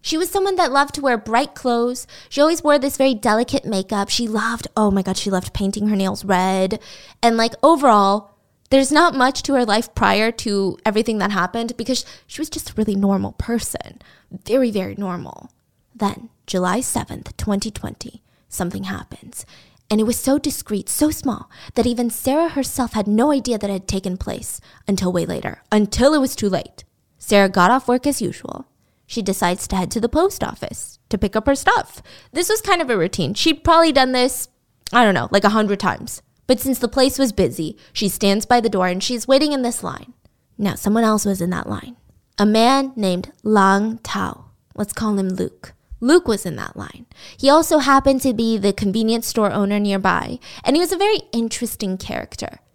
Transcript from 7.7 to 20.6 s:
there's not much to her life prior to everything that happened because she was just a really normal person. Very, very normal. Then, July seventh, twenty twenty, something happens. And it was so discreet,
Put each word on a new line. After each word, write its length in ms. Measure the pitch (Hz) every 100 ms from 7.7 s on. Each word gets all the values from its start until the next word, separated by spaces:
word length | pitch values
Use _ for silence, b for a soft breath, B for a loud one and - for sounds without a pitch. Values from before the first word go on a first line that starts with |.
| 330 269 208 196 202 208 _ _ _ _
there's 220 | 269 269
not 240 | 294 339 294
much 260 | 254 262
to 100 | -
her 100 | 269
life 300 | 233 208 233 -
prior 360 | 202 196 220
to 460 | 226 - 202 190 - -
everything 340 | 208 220 214
that 120 | 196
happened 460 | 202 185 233 233 240
because 260 | 226 254 - B B
she 140 | -
was 80 | 311
just 220 | 220 -
a 20 | -
really 200 | 220 196
normal 360 | 196 196 196
person. 680 | - - 233 - - - - b b b
Very, 400 | 185 - 247 254
very 240 | 208 190 202
normal. 560 | 196 175 - - - _ _ _ _ 226
Then, 340 | 202 - 233 _ -
July 360 | 185 180 202
seventh, 540 | 262 233 - - - -
twenty 320 | - 202 220
twenty, 500 | - - - - - _ _ _
something 380 | - 175 196 190
happens. 600 | 190 - - - - - b b b _
And 100 | 214
it 40 | 220
was 140 | 226
so 180 | - 285
discreet, 500 | 302 -